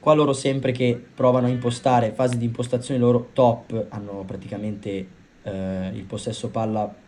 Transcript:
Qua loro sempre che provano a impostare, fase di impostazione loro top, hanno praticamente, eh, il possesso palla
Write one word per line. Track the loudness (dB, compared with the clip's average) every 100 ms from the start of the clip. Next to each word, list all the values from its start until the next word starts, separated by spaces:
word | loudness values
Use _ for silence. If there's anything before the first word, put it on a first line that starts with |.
Qua | 6
loro | 6 6
sempre | 2 0 0 -2
che | 2 2 0 -4
provano | 0 4 4 2
a |
impostare, | 0 -2 0 2 4 2
fase | 0 0 0
di | -4
impostazione | -4 -4 -4 -2 2
loro | 4 4 0
top, | 4 4 4 -4 -6 -6
hanno | -8 -10 -10 -10
praticamente, | -10 -10 -8 -6 -6 -6 -8 -8 -16 -20 _
eh, | -10 -6 -4 -4 -4
il | -8
possesso | -8 -8 -6 -6 -6
palla | -4 -2 -2 -4 -6